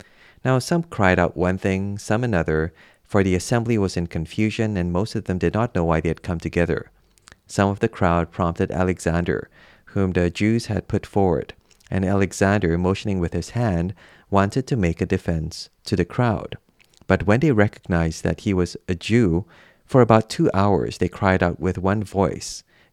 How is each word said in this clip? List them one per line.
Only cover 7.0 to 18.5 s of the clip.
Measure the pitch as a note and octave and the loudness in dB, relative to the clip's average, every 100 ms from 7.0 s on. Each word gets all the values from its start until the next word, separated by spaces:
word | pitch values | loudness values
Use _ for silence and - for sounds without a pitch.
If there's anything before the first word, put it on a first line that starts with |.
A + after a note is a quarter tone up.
| _ _ - - - | _ _ -20 -20 -10
Some | - G2 | -2 0
of | G2+ | 0
the | A#2 | -2
crowd | - F#2 E2+ E2 | 0 0 2 0
prompted | - F2 E2+ F#2 | -2 -2 -2 -4
Alexander, | E2 F#2 F2+ F2 E2 E2+ A#1 - _ - _ - | -2 -2 -2 -2 -2 -2 -4 -6 _ -20 _ -8
whom | G2+ F#2+ | -2 0
the | F2+ F2 | 2 0
Jews | - G#2 A#2 - | 0 0 0 -2
had | G2 - | -6 -2
put | G#2 - | -4 -2
forward, | G#2 F#2+ D2 - - _ _ - | 0 2 0 -4 -14 _ _ -6
and | F#2+ | -2
Alexander, | F#2+ G2 F#2+ - G2 G#2 F2+ E2 | 0 0 0 0 2 2 0 0
motioning | F2+ G2 G#2+ F#2+ | 0 -2 -2 -2
with | E2+ | -2
his | F2 - | -4 -6
hand, | A#2 A#2+ E2+ F2+ - - - - | -4 -2 -2 -4 -6 -20 -20 -2
wanted | G2 G2 C3+ B2+ | 0 2 -2 -4
to | B2 | 0
make | F2 E2 | 0 0
a | F2+ | -2
defense | F#2 - E2 D#2+ - - _ - | -2 -2 -4 -4 -10 -18 _ -4
to | F2+ | -2
the | |
crowd. | E2+ - B2 G2+ - - _ _ _ _ - | -2 0 0 0 -6 -14 _ _ _ _ 0
But | F#2 F#2+ | 2 4
when | A2 | 2
they | D#3 | 4
recognized | A2 G#2 - - F2 E2 D#2+ E2+ | 4 2 0 -2 0 0 -2 -4
that | E2+ | -2
he | G#2+ | -2